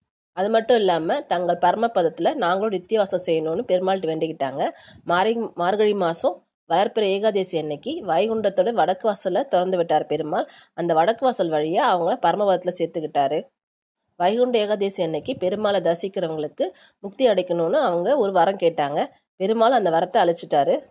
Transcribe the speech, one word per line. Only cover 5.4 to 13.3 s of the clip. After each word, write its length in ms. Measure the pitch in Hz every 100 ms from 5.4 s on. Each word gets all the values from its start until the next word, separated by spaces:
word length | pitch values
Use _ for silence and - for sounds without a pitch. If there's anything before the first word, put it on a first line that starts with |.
| 220
மார்கழி 400 | - 175 208 214
மாசம் 420 | 202 170 170 262 - _ _ -
வளர்பிறை 400 | 165 214 226 202
ஏகாதசி 480 | 196 220 196 180 165
அன்னைக்கு 340 | 151 143 240 330 202
வைகுண்டத்தோட 640 | 160 220 220 208 - 226
வடக்கு 340 | 220 160 190 226
வாசலை 400 | 202 190 190 277
திறந்து 300 | 180 185 185
விட்டார் 280 | 170 151 151
பெருமாள். 420 | 151 151 196 302 - -
அந்த 200 | - 170
வடக்கு 320 | 160 175 233 180
வாசல் 240 | - 170
வழியா 340 | 156 156 202 254
அவங்கள 280 | 185 170 226
பரமபதத்துல 520 | 170 180 202 175 180 175
சேர்த்துக்கிட்டாரு. 600 | 165 170 151 147 139